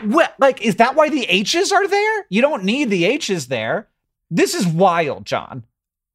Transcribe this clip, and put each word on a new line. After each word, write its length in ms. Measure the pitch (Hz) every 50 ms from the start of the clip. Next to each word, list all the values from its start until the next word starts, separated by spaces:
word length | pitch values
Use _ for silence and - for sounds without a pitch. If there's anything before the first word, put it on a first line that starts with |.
| 220
what, 320 | 208 226 330 311 - - -
like, 240 | 262 277 254 - -
is 140 | 233 185
that 180 | - 226 247 269
why 140 | 311 311 311
the 160 | 302 294 226
H's 480 | 156 175 190 214 - - 339 392 311 392
are 140 | 370 403
there? 400 | 381 370 403 415 427 440 415 381 -
You 100 | 180 208 247
don't 220 | 294 311 240 185
need 260 | 190 226 277 294 233
the 140 | 202 180 165
H's 440 | 175 262 302 - - 196 170 131 123
there. 400 | 131 113 110 113 139 196 226 _ _ _ _ _ _ _ _ -
This 240 | 160 185 330 - -
is 120 | 349 220
wild, 600 | 175 156 165 190 190 170 170 170 143 110 90 104
John. 380 | - 135 110 71 - - 127 113 _ _ _ _ _ _ _ _ _ _